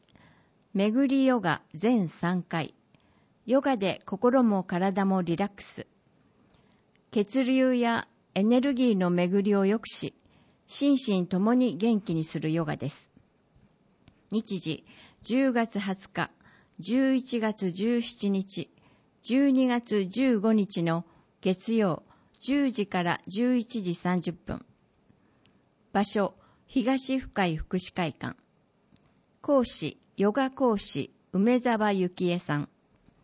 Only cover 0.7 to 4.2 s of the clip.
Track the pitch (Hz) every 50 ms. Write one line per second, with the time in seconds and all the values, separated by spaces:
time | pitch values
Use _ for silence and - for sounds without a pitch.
0.7 | - 190 196 214 214 262 277 254 269 269 269 262 254 240 185 170 147 - _ _
1.7 | - 156 185 226 254 226 185 156 - - - 170 185 180 170 - - 165 143 -
2.7 | - _ _ _ _ _ _ _ _ _ _ _ _ _ - 220 240 277 277 285
3.7 | 262 208 196 180 143 - - - 202 175